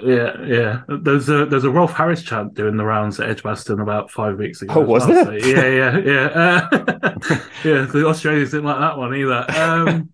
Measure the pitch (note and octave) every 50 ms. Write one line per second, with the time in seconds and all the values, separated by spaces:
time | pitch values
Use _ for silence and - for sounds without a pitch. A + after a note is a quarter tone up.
0 | G2+ B2+ B2+ A#2+ A#2+ A#2+ - - - - B2 A#2 A#2+ G#2+ A2 B2 - - D3 C#3+
1 | D#3+ D3+ C#3 C#3+ B2 C3+ D3 D3 D3 D3 D3 C3+ B2+ C#3 B2+ E3 F3 E3 - -
2 | D#3+ E3+ E3+ - - - A#2 A2 G#2 - - - G#2 G#2+ G#2+ A2 G#2+ G#2+ A2 G#2+
3 | G#2+ G#2 G2+ - G#2+ A2+ A2 G#2+ - G#2+ G#2 - - - G#2+ G2+ G#2+ G#2 G#2 G#2
4 | G2+ - - - G#2+ G#2+ G2 F#2+ G#2+ F2+ F2 - G2 F#2+ - D#3+ D3+ A#2 A2+ A#2+
5 | B2 C3+ - F4+ F4 - G#2+ G#2 A2+ C3 C3 C3+ C3+ C3 C3 C3 C3 B2+ A#2+ F#3
6 | - C3+ C#3 C3+ C3 C#3+ - E3 E3+ F3+ F3 F3 E3+ - - G#3+ - - - -
7 | - - - - - - D#3+ - - - - - - D#3+ D#3 C3+ C3+ C3 B2+ D3
8 | D#3 D#3 D#3+ D#3+ - D#3 D3+ D3+ C#3+ B2 D3 D3+ D3 D3 C#3+ C3+ D3 D#3+ D3 C#3
9 | B2+ A#2+ C3 C#3 C#3 C3+ B2+ A#2+ B2 - C#3+ D#3 D#3+ E3 E3 E3 E3 D#3 E3+ E3
10 | D#3 -